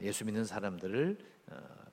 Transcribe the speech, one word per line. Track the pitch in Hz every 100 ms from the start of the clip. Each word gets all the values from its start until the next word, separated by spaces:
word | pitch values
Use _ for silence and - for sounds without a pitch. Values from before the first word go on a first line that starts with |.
예수 | 98 101
믿는 | 110 107
사람들을, | 110 107 101 90 92 117 170 202 - - -
어, | - - - -